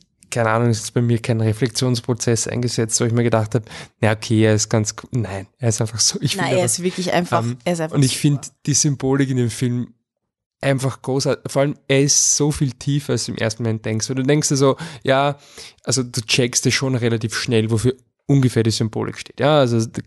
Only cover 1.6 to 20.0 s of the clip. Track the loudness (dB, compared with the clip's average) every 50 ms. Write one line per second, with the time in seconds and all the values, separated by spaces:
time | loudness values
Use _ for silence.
1.6 | -2 -2 -2 0 0 0 0 0 -2 -2 -4 -2 0 0 0 0 0 -2 -4 -2
2.6 | -2 -2 -2 -2 -2 -2 0 0 0 0 2 2 2 2 2 2 2 0 -2 -4
3.6 | -4 -6 -12 -18 -18 -18 _ _ 0 0 0 0 -2 0 2 4 4 4 4 2
4.6 | 2 0 0 0 0 0 -4 -8 -10 -6 -4 -4 -4 -4 -6 -10 -10 -12 _ _
5.6 | -2 -2 0 0 -2 -4 -2 -2 -2 -2 -2 -2 -2 -2 -2 -2 -2 0 0 2
6.6 | 2 0 0 -2 -2 -4 -4 -4 -4 -2 0 -2 0 0 0 -2 0 -2 -4 -4
7.6 | -4 -4 -2 -2 -2 -2 0 2 2 2 2 2 2 2 2 0 -2 -8 -16 _
8.6 | -4 -2 0 0 0 0 0 0 0 0 2 2 2 0 0 0 0 0 -2 -2
9.6 | -2 -2 -2 -2 -6 -8 _ _ _ _ _ _ _ _ _ _ _ _ _ _
10.6 | -2 -2 0 0 -2 -4 -6 -6 -6 -4 -2 -2 0 0 -2 -2 -4 -4 0 0
11.6 | 0 0 -2 -4 _ 0 2 2 2 2 2 2 2 2 2 2 2 0 0 0
12.6 | 0 -2 -2 -4 -4 -2 -2 -2 0 -2 -2 -4 -4 -4 -4 -2 -2 -2 -2 -2
13.6 | -2 -2 -2 -2 -4 -4 -4 -4 -4 -4 -4 -2 0 2 2 2 2 0 2 2
14.6 | 4 2 2 0 -4 -12 -14 -6 -2 0 2 2 2 0 -2 -4 -10 -20 -20 -20
15.6 | -20 -20 -20 _ _ -2 0 0 0 -2 -4 -6 -4 -2 0 0 0 0 0 0
16.6 | 0 0 0 0 0 -2 0 0 0 0 0 0 -2 -4 -4 -4 -2 0 2 2
17.6 | 2 2 2 2 2 0 0 -2 _ _ _ _ _ 2 4 4 4 4 2 2
18.6 | 2 2 0 0 -2 -4 -4 -4 -6 -6 -8 -10 -14 -14 -6 -2 0 2 4 4
19.6 | 4 4 2 2 0 -2 -4 -8